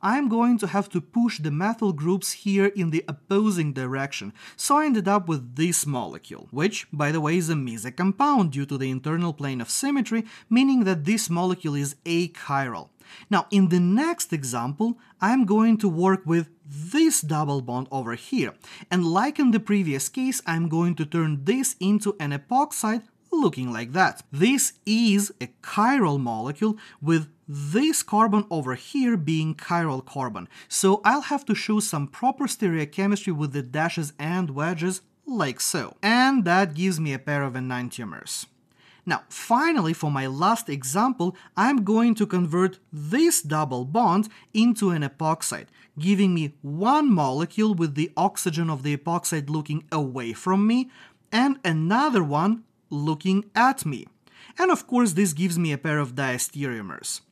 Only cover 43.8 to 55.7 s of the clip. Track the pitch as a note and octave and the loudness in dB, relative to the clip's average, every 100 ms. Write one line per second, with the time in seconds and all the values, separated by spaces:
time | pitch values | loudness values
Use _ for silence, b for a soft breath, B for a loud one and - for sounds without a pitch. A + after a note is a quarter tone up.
43.8 | B2+ F#3+ A3+ F3+ G#3+ B B G#3+ A#3 G#3+ | -2 2 4 2 0 B B 2 2 4
44.8 | G3 E3+ C#3 - D#3 D#3+ - F2 - b | 2 2 -2 -2 -2 -2 -4 -8 -12 b
45.8 | b - E3 G3+ G3+ F3 D3 - C#3+ D3 | b -6 0 4 4 2 -2 -6 -10 -2
46.8 | G#3 D4 D4 F#3+ C#3 C3 E3+ - G#3+ F#3+ | 2 4 4 4 2 0 -4 0 0 2
47.8 | E3 C#3+ E3+ - F#3 - F#3 D#3+ E3 D3 | 0 0 -4 0 -2 0 -4 -2 -2 -2
48.8 | C#3 C#3+ - E3 - D#3+ C#3+ D#3 D3 D3+ | -2 -4 -2 -4 -2 -4 -4 -6 -4 -6
49.8 | - D#3+ C#3 B2+ A#2 A2 - F#3+ G#3 A#3+ | -4 -2 -2 -4 -8 -6 0 2 4 2
50.8 | B3+ B B B _ A3 C4+ C4+ F3+ D#3 | 0 B B B _ 0 2 0 0 0
51.8 | D#3+ A3 D4+ A#3 D#3 D3 F3+ A3+ - _ | 2 2 2 2 2 0 0 0 -4 _
52.8 | _ D3 D3 D#3 F#3 F#3+ G#3 - B3 C4 | _ -4 -2 -2 0 0 0 2 2 2
53.8 | D#3+ B2 - _ _ B B B F4+ E4 | -4 -6 -10 _ _ B B B 0 0
54.8 | - B3 A#3+ D#3+ G3+ D3 F#3 E3+ E3 | 0 2 2 2 0 2 -2 0 -2